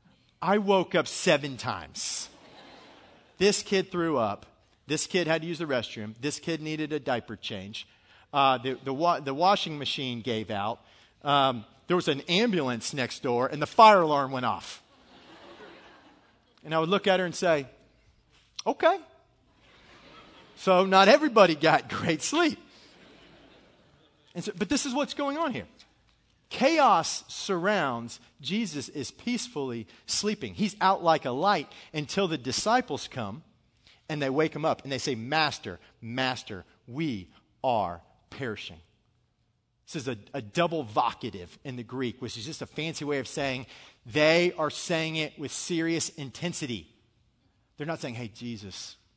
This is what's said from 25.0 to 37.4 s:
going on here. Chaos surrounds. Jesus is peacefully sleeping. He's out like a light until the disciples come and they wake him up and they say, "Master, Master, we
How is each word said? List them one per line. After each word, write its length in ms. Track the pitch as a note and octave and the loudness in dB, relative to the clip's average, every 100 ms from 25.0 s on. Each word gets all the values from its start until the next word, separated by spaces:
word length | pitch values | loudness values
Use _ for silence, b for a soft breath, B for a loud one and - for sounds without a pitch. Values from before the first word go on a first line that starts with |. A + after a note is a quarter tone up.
| C#4 | -4
going 220 | - C#4+ D4 | -2 -4 -2
on 160 | D#4+ | -4
here. 140 | A#3 F3 - - _ _ _ _ _ - | -4 -10 -16 -20 _ _ _ _ _ -14
Chaos 760 | - C4 E4 C4 F#3 D#3 - - | 0 2 6 6 6 2 -6 -10
surrounds. 920 | - - F#3 F3+ G#3 D3 A#2+ A#2 - b b | -10 -4 -2 2 2 0 -2 -8 -14 b b
Jesus 480 | C3+ G3+ A3 D3+ - | -6 -4 -4 -6 -8
is 220 | D3+ C3 | -8 -10
peacefully 760 | - - B3 - D#3 C3+ A#2 G#2+ b b | -8 -4 -4 -4 -6 -6 -6 -10 b b
sleeping. 480 | - G#3 G#3+ A#2+ | -4 -2 -4 -6
He's 220 | F2 G3+ - | -4 -4 2
out 220 | F#3 G3 | 2 4
like 220 | E3+ D#3+ | 4 2
a 60 | C#3 | 2
light 380 | B2 F#3+ F#3+ C#3 B B | 0 2 2 -2 B B
until 360 | D#3 D3+ - G3 | -8 -4 0 0
the 100 | D#3 | -2
disciples 680 | B2 - G#3 A#3+ B3 C3+ - | -4 -2 2 2 2 -6 -8
come 340 | C3 G#2 B2+ - _ _ _ b b b | -8 -6 -8 -14 _ _ _ b b b
and 120 | D#3 | -4
they 100 | C3+ | -2
wake 240 | C3+ D#3 | 2 0
him 100 | D3+ | 0
up 200 | D3+ B2+ | -2 -2
and 80 | C3+ | -4
they 60 | C3 | -6
say, 180 | - A#2 | -4 -4
"Master, 640 | A#2 D#3 D3+ - A2 F2 b b | -2 0 0 -2 -10 -14 b b
Master, 640 | A2+ B2 C3 B2+ - G2 - b - | -10 -4 -2 -4 -8 -14 -14 b -14
we 420 | B2 D#3+ G#2+ F2 b | -6 -4 -6 -10 b